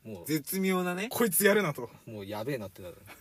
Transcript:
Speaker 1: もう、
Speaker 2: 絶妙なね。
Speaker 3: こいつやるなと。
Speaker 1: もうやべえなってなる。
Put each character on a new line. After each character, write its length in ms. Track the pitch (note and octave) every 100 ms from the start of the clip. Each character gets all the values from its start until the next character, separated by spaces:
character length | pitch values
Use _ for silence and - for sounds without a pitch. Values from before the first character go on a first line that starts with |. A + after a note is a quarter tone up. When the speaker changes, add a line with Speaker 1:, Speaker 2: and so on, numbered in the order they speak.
Speaker 1:
も 180 | A2 G2
う、 40 | E2+
Speaker 2:
絶 340 | D#3 C3+ F#3+
妙 220 | F#3+ F#3
な 100 | F3+
ね。 140 | F3+ A3
Speaker 3:
こ 140 | - A#3
い 40 |
つ 140 | -
や 80 | G3+
る 80 | G#3
な 120 | F3+
と。 160 | C#3 A#2 - -
Speaker 1:
も 140 | G#2+
う 60 | G2
や 180 | G#2
べ 100 | A#2+
え 40 | C3+
な 100 | G2+
っ 20 |
て 120 | -
な 60 | F2+
る。 80 | - - -